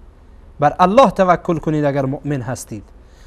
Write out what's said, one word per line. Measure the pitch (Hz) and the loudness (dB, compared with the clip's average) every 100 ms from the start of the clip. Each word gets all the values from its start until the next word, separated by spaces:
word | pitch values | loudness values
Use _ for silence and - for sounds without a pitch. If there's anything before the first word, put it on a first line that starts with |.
| - - - - - - | -20 -20 -20 -20 -20 -2
بر | 147 - | -2 2
الله | 180 220 247 | 2 4 4
توکل | - 185 170 - 165 | 4 0 0 -2 -4
کنید | - 156 | -2 -2
اگر | 147 139 | -2 -2
مؤمن | 135 135 147 143 | -4 -6 -6 -8
هستید. | 123 123 - 107 - - - - | -8 -10 -12 -16 -18 -20 -20 -20